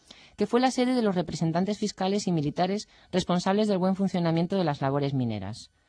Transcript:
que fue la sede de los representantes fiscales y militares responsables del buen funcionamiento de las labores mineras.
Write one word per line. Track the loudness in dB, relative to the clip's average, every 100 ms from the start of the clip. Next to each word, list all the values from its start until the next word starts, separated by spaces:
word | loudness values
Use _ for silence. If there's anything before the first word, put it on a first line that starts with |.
| -20 -20 -14 -4
que | 0
fue | 2
la | 2
sede | 2 2
de | 2
los | 2
representantes | 0 -2 -2 0 0 -2 -2
fiscales | -4 -2 -2 -2 0
y |
militares | 0 0 0 -2 -2 -8 -18 -6
responsables | -4 0 0 2 2 2
del | 2
buen | 0 0
funcionamiento | 0 0 0 2 0 0
de |
las | 0 0
labores | 0 0 0
mineras. | 0 -2 -4 -6 -10 -16 _